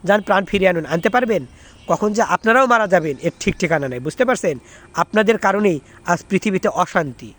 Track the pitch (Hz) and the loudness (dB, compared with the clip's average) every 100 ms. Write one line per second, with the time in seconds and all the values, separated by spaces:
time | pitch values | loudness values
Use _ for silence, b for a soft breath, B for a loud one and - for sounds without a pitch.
0 | 180 208 196 196 196 202 185 170 156 170 | 2 0 2 0 0 0 2 0 -2 -2
1 | - 247 247 190 127 b b b - 165 | 0 0 0 -2 -4 b b b -4 -2
2 | 208 208 214 175 220 240 269 233 208 180 | 0 0 0 0 2 2 4 2 2 2
3 | 156 131 165 - - - 170 160 139 127 | 0 -4 -4 -2 -4 -2 -2 -2 -2 -6
4 | 139 - 254 240 185 143 B B B - | -8 -2 -2 0 -2 -4 B B B -4
5 | - 214 214 220 202 196 208 156 B B | 0 2 2 2 2 2 2 0 B B
6 | - 175 - 190 - 95 110 160 175 185 | -4 -4 0 -2 0 -2 -2 -2 -2 -2
7 | 147 120 110 | -4 -10 -18